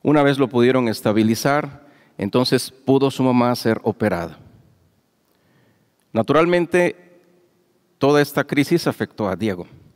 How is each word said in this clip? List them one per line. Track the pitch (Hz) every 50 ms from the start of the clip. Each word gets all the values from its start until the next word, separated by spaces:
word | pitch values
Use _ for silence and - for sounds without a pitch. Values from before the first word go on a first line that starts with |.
Una | - 139 147 151
vez | 143 143 139 135
lo | 135 110
pudieron | 123 120 120 123 117 131 123 113
estabilizar, | 104 - - 117 101 110 110 110 113 - - 143 139 147 147 143 139 - - - _ _ _ _ _
entonces | - - 101 - 123 - - 143 127 - -
pudo | - _ _ - 135 131 135 139
su | - -
mamá | 131 131 123 123 120 123 123
ser | - - 110 113 - -
operada. | 117 104 - 110 104 92 85 82 80 76 - - - - _ _ _ _ _ _ _ _ _ _ _ _ _ _ _ _ _ _ _ _ _ _ _ _ _ _ _ _ _ _ _ -
Naturalmente, | 117 110 - 139 156 170 175 175 175 170 - - 180 180 - - - - _ _ _ _ _ _ _ _ _ _ _ _ _ _ _ _ _ _ _
toda | - 139 147 147
esta | 143 - - 151 127
crisis | - - 143 143 - 170 160 -
afectó | 151 110 - 113 - _ - 107 95
a | 92
Diego. | 85 107 110 92 87 87 - - - - _ _